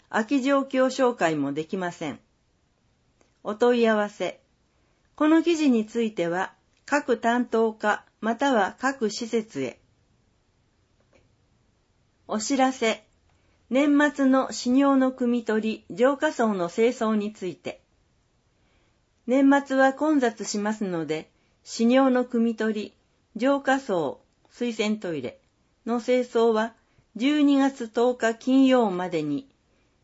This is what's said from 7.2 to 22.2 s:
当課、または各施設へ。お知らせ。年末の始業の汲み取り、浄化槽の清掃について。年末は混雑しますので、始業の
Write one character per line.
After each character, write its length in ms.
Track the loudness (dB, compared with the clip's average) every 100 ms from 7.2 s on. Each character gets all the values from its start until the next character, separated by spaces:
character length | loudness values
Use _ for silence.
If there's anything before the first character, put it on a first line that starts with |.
| 0 0 0
当 260 | 0 0
課、 320 | -2 -4 -4 -6 _
ま 160 | -8 -2
た 160 | 0
は 240 | 2 0 -2
各 320 | -6 -4 -6
施 160 | -6 -6
設 360 | -6 -6 -8
へ。 180 | -8 -10 _ _ _ _ _ _ _ _ _ _ _ _ _ _ _ _ _ _ _ _ _ _ _ _ -10
お 100 | -8
知 180 | -4 0
ら 160 | 0
せ。 320 | 0 -4 -4 _ _ _ _ _ _ _
年 280 | 0 4 4 2
末 120 | 2 2
の 260 | 2 0
始 180 | -6 0
業 260 | 2 4 4
の 160 | 2
汲 140 | 0 -2
み 180 | -2
取 400 | -2 -2 -2 -6 -10
り、 80 | 0
浄 200 | 0 2
化 160 | -2
槽 220 | 0 -2
の 140 | 0 -4
清 200 | 0 0
掃 260 | 0 -2
に 180 | -2 -4
つ 140 | -8 -10
い 100 | -10
て。 260 | -14 -14 _ _ _ _ _ _ _ _ _ _ _ _ _ _ -2
年 240 | 2 4 4 2
末 100 | 2
は 160 | 2
混 280 | 2 0 2
雑 240 | 0 -2
し 140 | -8 -6
ま 140 | -4
す 120 | -4
の 200 | -4 -4
で、 260 | -4 -6 -8 _ _ _
始 220 | -16 -2
業 240 | 2 4 4
の 160 | 2